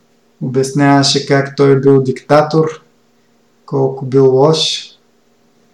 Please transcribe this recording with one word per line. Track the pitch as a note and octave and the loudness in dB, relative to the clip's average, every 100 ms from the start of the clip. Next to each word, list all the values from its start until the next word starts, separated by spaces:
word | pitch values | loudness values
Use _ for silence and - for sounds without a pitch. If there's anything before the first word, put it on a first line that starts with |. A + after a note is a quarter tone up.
| _ _ _ - | _ _ _ -12
Обясняваше | C3+ B2+ C3 D3 C#3 C#3 C#3 C#3 - | -6 -4 -4 0 2 2 0 -2 -2
как | C#3 C3+ - | -2 -2 0
той | C#3 C3+ | 2 2
бил | C3+ C3+ | 2 2
диктатор, | B2+ B2+ - D3 D3 D#3+ D#3 - _ _ _ _ _ _ _ _ - | 0 -6 0 0 2 0 -2 -6 _ _ _ _ _ _ _ _ -8
колко | C#3 C3+ C3+ C3 | -4 -4 -4 -4
бил | C3+ C3+ | 2 2
лош. | C3 D3+ D#3 - - - _ _ _ _ _ _ _ _ | 4 2 2 -2 -8 -14 _ _ _ _ _ _ _ _